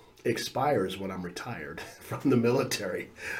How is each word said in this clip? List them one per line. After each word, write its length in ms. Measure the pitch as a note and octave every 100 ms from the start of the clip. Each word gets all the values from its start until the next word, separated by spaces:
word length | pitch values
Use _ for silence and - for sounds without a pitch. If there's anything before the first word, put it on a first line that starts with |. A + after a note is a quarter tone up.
| - -
expires 760 | B2 - - B2 C#3+ A#2+ F#2 F#2+
when 120 | F#2+
I'm 120 | F#2
retired 580 | F2 F2 A#2+ F#2 D2 E2
<laughs> 180 | - -
from 300 | - B2 C#3
the 80 | B2
military. 720 | A#2 C3+ - - F#2+ F2+ - - - -